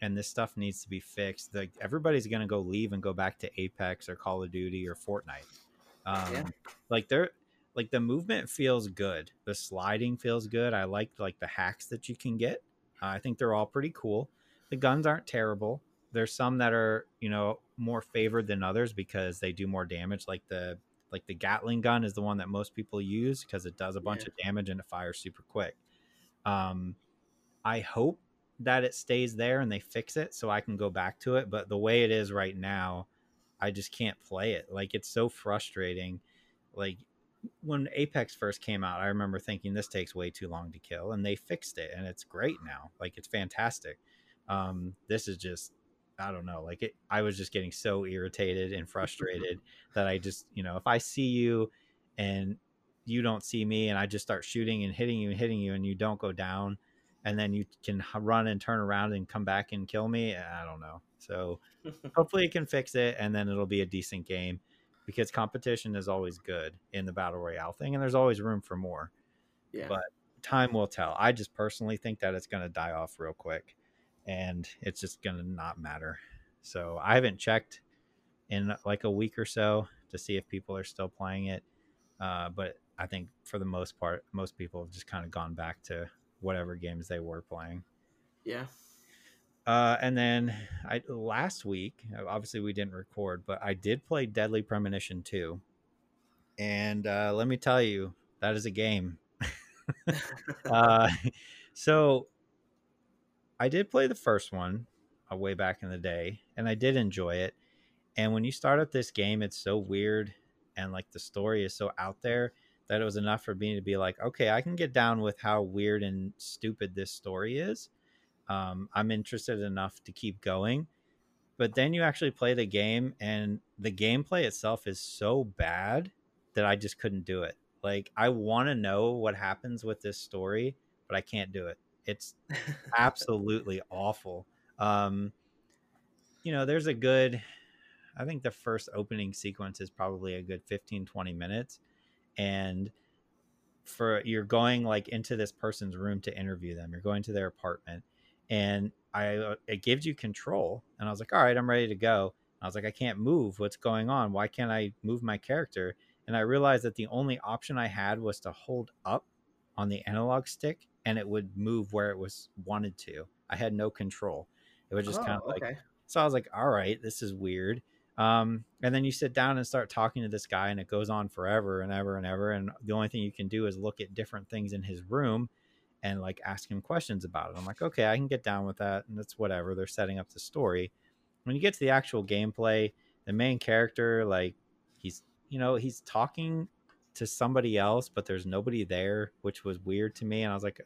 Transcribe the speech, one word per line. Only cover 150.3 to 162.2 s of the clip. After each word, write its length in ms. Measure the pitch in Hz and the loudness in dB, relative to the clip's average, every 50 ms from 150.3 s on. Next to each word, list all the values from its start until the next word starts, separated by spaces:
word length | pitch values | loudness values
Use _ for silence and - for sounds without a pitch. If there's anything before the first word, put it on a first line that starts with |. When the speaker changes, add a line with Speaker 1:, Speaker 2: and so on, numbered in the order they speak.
| 101 - - - - 98 98 82 98 117 - _ _ - | -6 -6 -4 0 0 2 2 0 0 -4 -8 _ _ -6
Speaker 1:
And 100 | 104 107 | -4 -4
I 40 | |
was 80 | 104 101 | -4 -4
like, 120 | 110 - | -2 2
"All 100 | - 185 | 6 6
right, 140 | 139 123 120 | 8 8 6
I'm 140 | 123 123 123 | 4 4 4
ready 180 | 120 120 120 110 | 4 4 4 2
to 80 | 107 | 2
go." 380 | 95 110 113 113 101 98 95 - _ _ _ _ _ | 4 4 6 6 6 4 2 -2 _ _ _ _ _
And 40 | 92 | -8
I 20 | 95 | -6
was 60 | 92 | -4
like, 80 | 107 101 | -4 -4
"I 60 | 107 | -4
can't 260 | 107 - 131 120 101 101 | -4 -2 -2 -2 0 0
move. 400 | 110 131 165 170 123 101 92 - | 2 4 4 4 4 2 0 -2
What's 160 | 104 101 - | -2 -2 -2
going 340 | - - 117 113 110 110 120 | -2 0 2 2 2 2 2
on? 220 | 135 135 117 104 | 2 2 2 2
Why 160 | 98 98 104 107 | 2 0 0 0
can't 220 | - - 123 113 | -2 -2 0 0
I 220 | 110 110 107 101 101 - | 0 0 0 -2 -4 -4
move 200 | - 107 117 120 | -2 -2 -2 0
my 160 | 120 113 107 98 | 0 -2 -2 -2
character?" 580 | - - 135 160 156 - - 95 92 90 90 - _ _ _ _ _ - | -2 0 0 0 0 -2 -4 -4 -4 -4 -4 -8 _ _ _ _ _ -2
And 80 | 113 | 2
I 40 | 113 | 2
realized 440 | 110 113 131 143 139 139 135 120 117 | 4 4 6 6 8 8 8 6 4
that 120 | 117 104 | 0 -2
the 120 | - 110 107 | -4 -6 -4
only 300 | 123 123 139 139 127 - | -2 0 0 0 0 -2
option 380 | - 104 113 117 - - 143 127 | -2 -4 -4 -4 -4 -4 -2 -2
I 100 | 117 110 | -2 -2
had 320 | 95 104 98 101 110 113 | -2 0 0 0 0 0
was 200 | 113 107 98 - | 0 -2 -2 -2
to 120 | - 92 | -6 -10
hold 400 | 82 - - - 127 123 117 - _ _ - | -10 -10 -8 -6 -4 -4 -6 -8 _ _ -2
up 220 | 92 107 - - _ _ _ _ _ _ _ _ _ _ | -2 -2 -2 -2 _ _ _ _ _ _ _ _ _ _
on 120 | - 101 101 | -2 0 0
the 160 | 101 98 - | 0 -2 -2
analog 400 | 98 104 110 113 123 127 135 131 | -2 0 0 2 2 2 0 0
stick, 420 | - - - - 147 165 - _ _ _ _ - | -2 -6 -4 -4 -4 -4 -4 _ _ _ _ -2
and 140 | 117 110 110 | -2 0 0
it 100 | 101 101 | 0 0
would 280 | 104 107 101 95 95 | 0 -2 -2 -2 -4
move 360 | 98 104 110 117 113 104 98 | -2 0 0 0 0 0 0
where 180 | 104 104 101 104 | 0 2 2 2
it 80 | 98 | 0
was 320 | 95 | -2